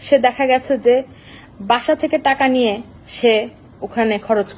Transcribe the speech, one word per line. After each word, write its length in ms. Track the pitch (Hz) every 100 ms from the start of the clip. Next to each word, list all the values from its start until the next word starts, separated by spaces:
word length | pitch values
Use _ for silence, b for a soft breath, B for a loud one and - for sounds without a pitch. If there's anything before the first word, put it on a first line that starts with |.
সে 120 | - 277
দেখা 260 | 247 247 269
গেছে 280 | 254 262 262 233
যে 100 | 254 262 B B B B - 196
বাসা 220 | 240 - 311
থেকে 220 | 311 302 277
টাকা 160 | 269 269
নিয়ে 260 | 254 233 202 - - - -
সে 180 | 240 220 240 - - -
ওখানে 340 | 202 233 220 208 -
খরচ 220 | 214 196